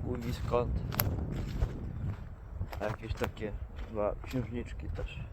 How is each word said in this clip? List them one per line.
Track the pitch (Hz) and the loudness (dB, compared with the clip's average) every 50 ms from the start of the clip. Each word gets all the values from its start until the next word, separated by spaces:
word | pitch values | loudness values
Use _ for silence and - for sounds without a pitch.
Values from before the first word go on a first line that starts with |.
| - | 0
Chuj | - 123 123 | 0 -2 0
wie | 120 120 123 | 0 -2 -2
skąd. | - - - 120 120 120 117 - - - - - - - - - - - - - - - - - - - - - - - - - - - - - - - - - - - - - - - - - - | 0 0 4 4 4 4 4 2 0 0 0 4 6 6 6 6 2 0 0 0 0 0 0 4 4 4 4 4 -4 -4 -4 -4 -2 -2 -2 -2 -2 -4 -8 -8 -10 -10 -8 -4 -4 -2 -2 -2 -2
A | 98 | 0
jakieś | 107 110 - 113 113 - | 0 0 -2 -2 -2 0
takie | - 120 110 - - 110 104 101 - - - - - - - | 0 0 -2 -2 -2 -4 -2 -2 -4 -6 -6 -6 -8 -6 -4
chyba | 113 107 104 101 - - - | 0 2 2 2 2 0 -4
księżniczki | - - 131 - 98 117 120 113 - - - - - | -2 0 0 0 0 -2 -4 -2 -4 -6 -6 -4 -4
też. | - - - - - - - - | -2 -2 -2 -4 -4 -6 -8 -8